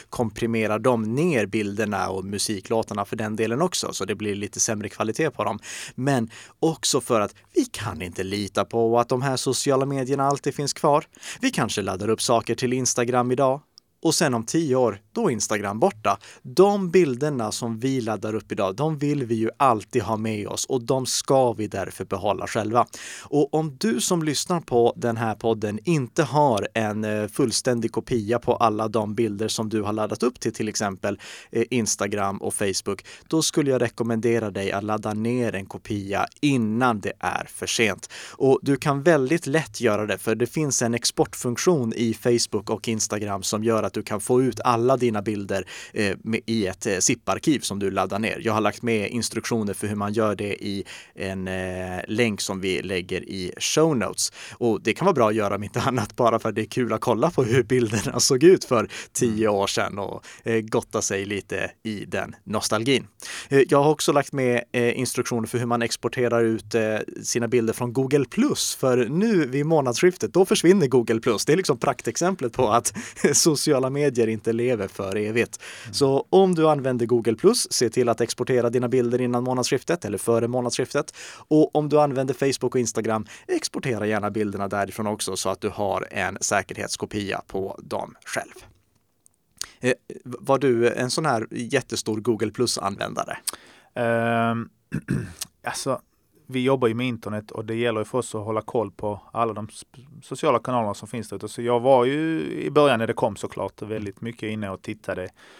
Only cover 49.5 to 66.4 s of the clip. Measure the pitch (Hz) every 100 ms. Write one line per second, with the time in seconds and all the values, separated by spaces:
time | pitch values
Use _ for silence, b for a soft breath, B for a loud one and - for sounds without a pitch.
49.5 | 117 104 95 104 104 101 107 110 98 104
50.5 | - 101 98 92 B B - 95 95 92
51.5 | 92 92 90 92 90 - 107 120 101 -
52.5 | 98 95 82 90 95 90 92 - 95 90
53.5 | - - - 160 139 92 - - B B
54.5 | B 120 104 - 107 175 156 110 110 101
55.5 | 98 101 - 123 123 101 - 120 113 113
56.5 | 107 107 - 120 110 - 107 156 175 123
57.5 | 131 113 127 113 110 131 120 - 131 160
58.5 | 190 - 120 101 B B - 123 107 110
59.5 | 101 98 - 101 101 98 - B B -
60.5 | 113 110 120 - 113 - 98 98 104 -
61.5 | 98 101 - 110 107 101 98 95 - -
62.5 | 107 - 107 117 131 - - B B B
63.5 | 139 135 143 143 151 - 143 139 139 127
64.5 | 120 - 127 120 - 120 - 120 120 110
65.5 | 123 120 120 117 - 123 127 120 117